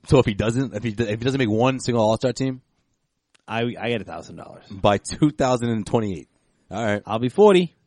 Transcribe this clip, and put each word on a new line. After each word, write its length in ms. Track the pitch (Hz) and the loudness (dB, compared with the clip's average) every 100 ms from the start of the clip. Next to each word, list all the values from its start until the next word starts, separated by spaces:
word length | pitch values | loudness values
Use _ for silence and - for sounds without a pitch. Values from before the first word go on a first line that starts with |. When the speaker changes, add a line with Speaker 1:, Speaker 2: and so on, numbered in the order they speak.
| - | 4
Speaker 1:
So 100 | 143 | 4
if 60 | - | 4
he 80 | |
doesn't, 400 | 101 104 120 135 104 | 0 -2 -2 -4 -4
if 80 | |
he, 60 | 120 | -6
if 80 | 104 110 | -2 -2
he 80 | 110 | -2
doesn't 140 | 113 135 | -2 0
make 100 | 120 | 0
one 300 | 107 127 131 | 2 0 0
single 240 | 123 120 | -2 0
All-Star 300 | 107 110 127 | 2 0 -2
team? 280 | 117 131 131 _ _ _ _ _ _ _ _ - | -2 -4 -6 _ _ _ _ _ _ _ _ -8
Speaker 2:
I, 140 | 113 120 92 | -4 -4 -4
I 100 | 113 | -4
get 100 | 117 | -6
a 40 | 92 | -6
thousand 300 | 80 82 82 | -14 -14 -18
dollars. 300 | - - - | -18 -20 -20
Speaker 1:
By 280 | 98 104 101 | 0 2 2
two 340 | - - 151 | -2 0 0
thousand 380 | - 135 127 117 | 2 0 2 0
and 160 | 113 98 | -2 0
twenty-eight. 400 | 120 107 85 - _ _ _ _ | -2 -2 -6 -12 _ _ _ _
All 140 | 98 | -6
right. 180 | 117 104 - | -2 -2 -2
Speaker 2:
I'll 140 | 110 | -4
be 100 | 123 | -2
forty. 460 | 156 208 185 180 _ | 4 6 6 2 _